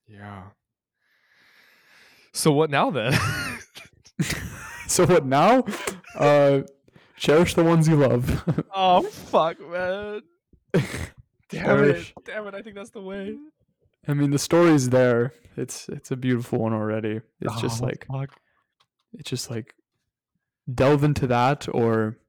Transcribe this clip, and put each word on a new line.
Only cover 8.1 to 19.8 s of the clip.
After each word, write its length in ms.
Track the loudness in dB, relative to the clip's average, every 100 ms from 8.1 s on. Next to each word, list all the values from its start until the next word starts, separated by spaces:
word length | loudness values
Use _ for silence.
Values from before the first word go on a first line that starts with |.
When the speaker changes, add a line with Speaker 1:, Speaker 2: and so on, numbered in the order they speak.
| 2 0 -4 -2 -4 -4
Speaker 2:
<laughs> 80 |
Speaker 1:
Oh, 260 | 0 4 4
fuck, 580 | 2 -10 0 2 2 -4
man. 600 | -12 -6 -6 -6 -8 -12 _ _ _
Speaker 2:
<laughs> 260 | _ _
Speaker 1:
Damn 100 | -2
it. 0 | -2 -8 -10 -14 _ _ _
Speaker 2:
Cherish. 640 | -6 0 2 2 2 -6 -18
Speaker 1:
Damn 220 | -14 -14 -12
it, 60 |
I 80 | -16
think 140 | -16
that's 160 | -18 -16
the 100 | -14
way. 340 | -12 -10 -12 -12 -18 _ _ _ _ _ -6
Speaker 2:
I 60 |
mean, 160 | -2 0
the 80 | -2
story's 520 | 2 4 6 4 4
there. 440 | 4 4 2 0 -6 _
It's, 320 | -10 -10 -10 -14
it's 220 | -16 -10
a 40 | -6
beautiful 420 | -2 -2 -2 -4
one 140 | -2
already. 480 | -2 -4 -4 -4 -8 _ _
It's 200 | -8 -6
just 200 | -6 -4
Speaker 1:
Oh, 40 |
Speaker 2:
like, 200 | -6 -8 -10
Speaker 1:
fuck. 260 | -10 -10 _ _ _ _ _ _ _ _
Speaker 2:
it's 160 | -20 -10
just 200 | -10 -8
like, 240 | -12 -12 _